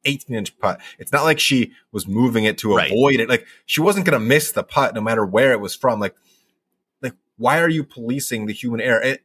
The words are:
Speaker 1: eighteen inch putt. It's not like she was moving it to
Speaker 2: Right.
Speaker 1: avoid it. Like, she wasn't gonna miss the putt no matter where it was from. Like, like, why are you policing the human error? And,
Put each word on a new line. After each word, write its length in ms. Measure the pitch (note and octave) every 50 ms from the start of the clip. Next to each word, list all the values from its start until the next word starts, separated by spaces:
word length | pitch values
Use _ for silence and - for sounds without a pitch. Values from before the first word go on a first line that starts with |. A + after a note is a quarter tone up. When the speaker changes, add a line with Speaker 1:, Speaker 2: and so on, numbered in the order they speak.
| -
Speaker 1:
eighteen 320 | C3+ C#3+ C3 - - B2
inch 240 | A2 G2+ - - _
putt. 220 | - G2 F2+ - - - -
It's 160 | - - - -
not 100 | C#3+ D3
like 160 | D#3+ D3+ D3+
she 320 | - - C#3 B2+ A2+ - - _ _ _ -
was 120 | G#2 F2+
moving 380 | G2 G2 A2 B2+ B2+ A2+ A2+ G#2+
it 140 | G#2+ G2
to 180 | - - G#2+ G2
Speaker 2:
Right. 160 | G2+ F2+ C#2
Speaker 1:
avoid 300 | G2+ A2+ C3+ C#3+ C#3 A#2
it. 80 | A2+ A#2
Like, 180 | B2 A2+ - - - _ _
she 140 | - - D3+
wasn't 260 | D#3 G3+ G3 G3 F3+
gonna 140 | - D3 A#2+
miss 320 | G#2+ A#2 C#3 D3+ D3+ -
the 120 | - - -
putt 300 | - - D3 C3+ A2+ G2+
no 60 | A2+
matter 260 | G#2+ A2+ A2+ A2+ G#2+
where 280 | F#2 F#2+ A2 C3 C3+ B2
it 80 | G#2
was 120 | G2+ F2+ -
from. 280 | - - B2+ A#2 G#2+
Like, 160 | G#2 F#2+ - _ _ _ _ _ _ _ _ _ _ _ _ _ _ _ _ _
like, 120 | C3+ B2+ - _ _ _ _
why 240 | - A2+ B2+ D3 E3
are 80 | E3+ E3+
you 160 | D#3+ D#3 C#3+
policing 600 | - - B2 A#2 A#2 B2+ C#3+ - - B2+ A2 G#2+
the 60 | G#2+ G#2+
human 280 | - - A#2+ A2+ A#2
error? 180 | A2 B2+ A#2 A2+
And, 200 | A#2 C3 C3+ - _